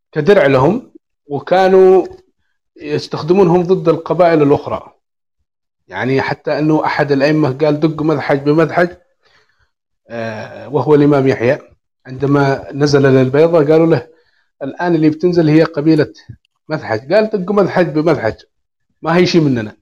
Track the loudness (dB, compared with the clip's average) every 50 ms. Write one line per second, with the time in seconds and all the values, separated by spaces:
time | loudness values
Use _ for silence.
0 | _ _ -8 -2 0 2 4 4 4 4 4 2 2 2 0 -2 -6 -12 -20 -20
1 | _ _ _ _ _ -10 -10 -10 -4 -2 0 2 2 4 4 6 6 6 6 4
2 | 2 -2 -6 -20 _ _ _ _ _ _ _ _ _ _ _ -16 -10 -8 -6 -6
3 | -6 -8 -10 -6 -2 0 2 2 4 4 2 2 0 0 -2 0 0 0 0 0
4 | -2 -4 0 0 2 2 2 2 2 2 2 0 -2 -4 -10 -10 -10 -14 -20 _
5 | _ _ _ _ _ _ _ _ _ _ _ _ _ _ _ _ _ -16 -10 -8
6 | -4 -2 -2 -2 -2 -4 -6 -8 -6 -6 -4 -2 0 0 0 0 -2 -2 -2 -2
7 | -2 -2 0 0 0 0 0 0 0 -2 -2 -2 -2 -2 0 0 -2 -4 -2 -2
8 | -2 -2 -2 -2 -2 -2 -4 -2 0 0 0 0 0 0 0 -2 -2 -2 -4 -10
9 | _ _ _ _ _ _ _ _ _ _ _ _ _ _ _ _ _ _ _ _
10 | _ -14 -12 -10 -10 -10 -10 -12 -12 -14 -16 -18 -12 -6 -6 -2 0 2 4 4
11 | 4 4 2 2 2 0 0 0 0 -2 -2 -2 -6 -14 _ _ _ _ _ _
12 | _ -20 -10 -6 -2 0 0 2 2 0 -2 -4 -6 -10 -6 -4 -2 0 2 2
13 | 4 4 4 4 2 2 2 2 2 2 2 2 2 2 2 2 2 2 0 0
14 | -2 -6 _ _ _ _ _ _ _ _ _ -14 -12 -12 -8 -6 -4 -2 0 0
15 | 0 0 0 0 -2 -2 0 0 2 2 2 2 2 0 -2 -2 0 0 2 2
16 | 0 -2 -6 -14 -20 -20 -20 -20 _ _ _ _ _ -10 -10 -8 -6 -6 -6 -6
17 | -4 -2 0 0 0 0 -2 -6 -6 -2 -2 0 0 0 0 -2 -2 -2 -2 -2
18 | -2 -2 -2 -2 -2 -6 -6 -8 -12 _ _ _ _ _ _ _ _ _ _ _
19 | -6 -2 0 0 0 2 2 2 0 0 0 -4 -6 -8 -12 _